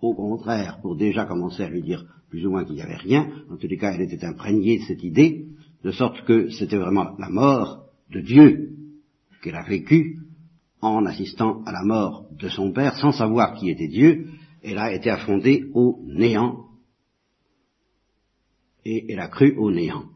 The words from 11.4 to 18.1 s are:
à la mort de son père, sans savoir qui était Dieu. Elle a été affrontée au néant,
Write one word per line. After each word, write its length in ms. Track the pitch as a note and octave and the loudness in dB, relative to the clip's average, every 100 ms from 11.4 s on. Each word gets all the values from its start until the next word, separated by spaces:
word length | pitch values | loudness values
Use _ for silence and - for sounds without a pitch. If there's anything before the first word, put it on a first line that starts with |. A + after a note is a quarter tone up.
| A2 - | -2 -2
à 80 | G#2 | -8
la 100 | F2+ | -4
mort 460 | G2 A2 G2 - - | -2 0 -2 -6 -18
de 160 | - F#2+ | -12 -10
son 240 | F#2 G2 | -4 -4
père, 240 | F#2 C#3 - | 0 -2 0
sans 160 | D3 | -2
savoir 420 | C#3 A2 A2+ A2 | 0 0 2 0
qui 160 | - F#2+ | 0 -6
était 180 | D#2 D#2+ | -4 -4
Dieu. 400 | E2 D3 D#3+ D#3+ - - _ | 4 6 6 -2 -18 -20 _
Elle 160 | - G2 | -10 -6
a 140 | A2+ | -4
été 180 | F#2+ A#2 | -2 -2
affrontée 540 | G2 - G2+ B2+ C#3+ C3+ | -2 0 2 4 2 2
au 280 | A#2+ B2 - | 2 2 2
néant, 640 | C#2 C#2+ A#2 G#2+ A#2+ - - _ _ _ _ _ _ _ _ _ _ _ _ _ _ | -8 0 2 2 -2 -4 -16 _ _ _ _ _ _ _ _ _ _ _ _ _ _